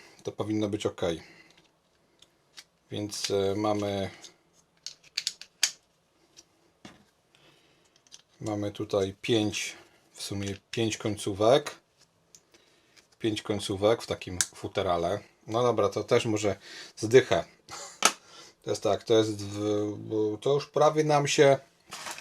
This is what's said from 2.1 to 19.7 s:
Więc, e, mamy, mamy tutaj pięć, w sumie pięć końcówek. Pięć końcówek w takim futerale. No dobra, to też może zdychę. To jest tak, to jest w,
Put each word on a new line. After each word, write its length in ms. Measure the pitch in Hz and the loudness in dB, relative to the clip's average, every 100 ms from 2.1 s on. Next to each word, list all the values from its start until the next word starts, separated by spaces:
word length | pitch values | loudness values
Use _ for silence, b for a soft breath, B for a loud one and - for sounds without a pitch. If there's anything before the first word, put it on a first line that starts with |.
| _ _ _ _ - - _ _ | _ _ _ _ -20 -20 _ _
Więc, 400 | 107 104 - - | -8 -8 -6 -2
e, 240 | 101 98 | 0 0
mamy, 560 | 98 107 104 101 98 95 b b b b _ _ _ - - - - - - - _ - - _ _ _ _ _ - _ _ _ _ - - _ _ _ _ _ _ _ _ _ _ _ - _ _ | 0 0 -2 -2 -4 -6 b b b b _ _ _ -18 -18 -14 -8 -8 -8 -14 _ -6 -6 _ _ _ _ _ -20 _ _ _ _ -20 -20 _ _ _ _ _ _ _ _ _ _ _ -20 _ _
mamy 320 | 107 104 104 | -6 -4 -4
tutaj 420 | - 107 104 95 95 | -6 -2 0 0 -2
pięć, 540 | - 113 107 101 - - b b b | 0 2 2 -2 -6 -10 b b b
w 80 | - | -14
sumie 320 | - 101 98 95 _ | -10 -6 -6 -8 _
pięć 260 | - 113 - | -2 -2 -2
końcówek. 800 | 110 101 - 95 107 143 - - _ _ _ _ _ - _ b b b b b _ _ | -4 -4 -6 2 4 4 2 -8 _ _ _ _ _ -20 _ b b b b b _ _
Pięć 240 | 113 104 | -4 -2
końcówek 600 | - 101 - 95 104 117 | -4 -4 -4 2 2 2
w 40 | - | 0
takim 320 | 87 - 90 - | -8 -4 -2 -4
futerale. 640 | - - - 95 85 85 101 - _ - | -4 -6 -2 0 2 0 -2 -6 _ -4
No 160 | 113 | 0
dobra, 260 | 123 113 101 | 2 4 2
to 160 | 110 | 0
też 220 | 101 120 117 | 2 2 2
może 300 | 107 104 95 B B B - | 0 0 -2 B B B -8
zdychę. 480 | 110 127 - 87 - - - B B B - B B B B _ | 4 6 6 2 -2 -12 -20 B B B -2 B B B B _
To 80 | - | -8
jest 120 | 104 | -4
tak, 220 | 107 98 | 0 -2
to 100 | - | 2
jest 300 | 113 110 104 | 2 2 -2
w, 500 | 101 101 104 | -8 -6 -2